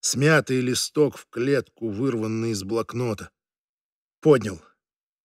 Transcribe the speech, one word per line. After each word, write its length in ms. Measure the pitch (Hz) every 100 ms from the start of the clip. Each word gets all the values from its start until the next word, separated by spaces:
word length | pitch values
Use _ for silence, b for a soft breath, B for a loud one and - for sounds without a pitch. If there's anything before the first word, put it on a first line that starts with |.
Смятый 600 | - - 143 160 - 131
листок 580 | 127 123 - - 143 -
в 80 | -
клетку, 640 | - 127 139 - _ 113
вырванный 600 | 101 135 117 110 113 113
из 100 | 107
блокнота. 680 | 95 113 110 113 123 104 87 _ _ _ _ _ _ _ _ _
Поднял. 420 | 156 139 107 90 _ _ _ _ _ _